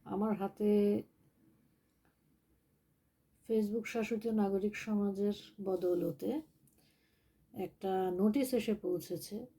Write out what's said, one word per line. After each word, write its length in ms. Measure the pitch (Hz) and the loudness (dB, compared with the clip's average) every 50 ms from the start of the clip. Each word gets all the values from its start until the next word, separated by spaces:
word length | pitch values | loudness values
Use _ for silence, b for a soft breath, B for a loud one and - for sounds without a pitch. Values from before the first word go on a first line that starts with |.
| _ | _
আমার 320 | - 196 190 208 220 208 | -6 -4 -2 0 0 -2
হাতে 640 | 208 196 196 - - 214 208 208 208 202 202 202 214 214 - _ _ _ _ _ _ _ _ _ _ _ _ _ _ _ _ _ _ _ _ _ _ _ _ _ _ _ _ _ _ _ _ _ _ _ _ _ _ _ _ _ _ _ _ _ _ _ - | -2 -2 -6 -4 0 2 4 6 6 6 4 2 0 -2 -6 _ _ _ _ _ _ _ _ _ _ _ _ _ _ _ _ _ _ _ _ _ _ _ _ _ _ _ _ _ _ _ _ _ _ _ _ _ _ _ _ _ _ _ _ _ _ _ 0
Facebook 360 | 226 220 214 202 208 233 220 | 2 2 2 2 0 -2 -4
শাসিত 420 | - - 233 214 - 233 220 214 | -4 -4 -4 -2 -2 -2 -2 -2
নাগরিক 500 | 226 220 214 202 196 196 196 190 208 208 | 0 2 2 2 2 2 0 0 -2 -4
সমাজের 580 | - - 220 214 208 202 202 196 190 202 208 202 - - - - - 202 | -4 -4 -2 0 0 2 0 0 0 0 0 0 -2 -8 -20 -14 -8 -4
বদৌলতে 760 | 196 185 175 180 180 180 175 170 170 151 - 180 196 247 311 311 - _ _ _ - b b b b b b b b b b b b b b b _ | -2 -2 2 2 2 2 2 0 -2 -4 -4 -4 -2 -2 -4 -4 -8 _ _ _ -20 b b b b b b b b b b b b b b b _
একটা 580 | - - 185 - - _ - 190 190 185 185 185 | -8 -8 -8 -8 -8 _ -4 -2 0 0 0 0
নোটিশ 440 | 180 180 196 214 214 285 262 254 254 | 0 2 2 2 4 2 0 0 0
এসে 200 | 233 - - 214 | -2 0 0 -4
পৌঁছেছে 720 | 208 - 180 180 160 - - 180 160 - - 202 220 247 - _ | -2 -2 -2 -2 -2 -4 -6 -8 -8 -8 -10 -10 -12 -12 -12 _